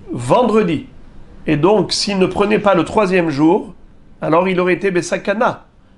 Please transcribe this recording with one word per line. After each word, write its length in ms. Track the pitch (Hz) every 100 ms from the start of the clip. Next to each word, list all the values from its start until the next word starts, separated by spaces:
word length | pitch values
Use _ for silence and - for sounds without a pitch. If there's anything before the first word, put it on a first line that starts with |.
| -
vendredi. 760 | 127 120 208 226 220 175 139 - - - - - - -
Et 80 | 147
donc, 360 | 180 214 -
s'il 260 | - 208 196
ne 80 | 185
prenait 340 | - 202 208
pas 160 | 202 175
le 80 |
troisième 460 | 151 214 190 185 165
jour, 440 | 139 160 208 - - - - - -
alors 280 | 156 165 190
il 120 | 180
aurait 140 | 180
été 180 | 165 196
Besakana. 720 | 175 160 190 208 208 220 - - _ _